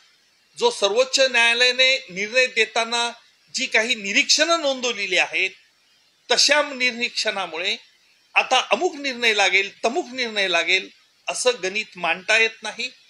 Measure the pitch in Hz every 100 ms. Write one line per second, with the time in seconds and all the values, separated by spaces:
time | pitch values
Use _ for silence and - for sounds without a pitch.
0 | _ _ _ _ _ 151 233 226 196 214
1 | 262 269 262 240 233 233 247 247 262 262
2 | - 180 208 247 254 233 220 240 226 240
3 | 233 233 _ _ _ - 254 233 226 247
4 | 196 220 240 - 311 339 294 262 240 202
5 | 196 180 147 156 185 - _ _ _ _
6 | _ _ - 240 - 302 294 262 247 233
7 | 240 - 214 202 180 160 185 233 - _
8 | _ _ _ - 226 254 - 214 359 294
9 | 285 240 240 208 196 185 196 - 226 294
10 | 254 254 240 208 190 170 165 185 196 _
11 | _ _ - 220 254 226 185 208 208 185
12 | 160 175 185 220 226 - 214 202 247 -
13 | _